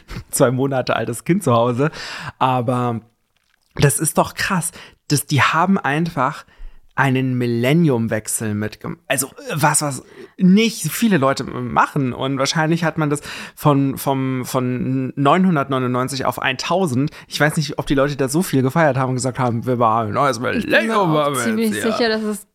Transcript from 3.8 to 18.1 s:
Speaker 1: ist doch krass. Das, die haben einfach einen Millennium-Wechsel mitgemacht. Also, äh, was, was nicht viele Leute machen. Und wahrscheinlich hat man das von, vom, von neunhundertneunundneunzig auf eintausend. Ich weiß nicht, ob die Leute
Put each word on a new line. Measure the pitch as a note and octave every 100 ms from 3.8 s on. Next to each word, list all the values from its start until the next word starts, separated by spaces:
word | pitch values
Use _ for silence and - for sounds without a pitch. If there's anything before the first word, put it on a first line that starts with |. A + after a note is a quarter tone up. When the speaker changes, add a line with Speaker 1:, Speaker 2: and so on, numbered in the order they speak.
| A#3+ -
Speaker 1:
ist | D#3+ -
doch | E3+ -
krass. | - F#3 - - - _ -
Das, | C#3+ -
die | D3
haben | - D#3+ F3+ G3
einfach | C3 D3 E3+ E3+ B2+ D3+ - - - - -
einen | - C3+ B2+ C3 B2+
Millennium-Wechsel | B2 A#2 A#2+ D#3 E3 B2 A2+ A2 - - A2
mitgemacht. | G#2 G#2 - B2 - -
Also, | C#3 C3 - C#4+
äh, | E3+
was, | D3 D3
was | D3+ C3 - - - -
nicht | F#3 G3 A3+ A3 D3+
viele | - A#3 F3+
Leute | C3+ C#3
machen. | C3 - B2 D3 B3 D3+ C3
Und | - C3 C#3
wahrscheinlich | C3+ E3 D#3 E3
hat | E3 D3+
man | D3+
das | C#3+ - - - -
von, | D#3 C#3 C#3 C3
vom, | - C3+ C3 C3 B2
von | C3+ B2 B2+ B2+ C3 C3 -
neunhundertneunundneunzig | C#3+ E3+ F#3 D#3+ C3+ C3 B2+ B2 B2+ C3 -
auf | -
eintausend. | C3+ B2+ - F3 F#3+ B2 D3 - -
Ich | -
weiß | D3+ D#3+
nicht, | C#3+ -
ob | -
die | C#3
Leute | C#3+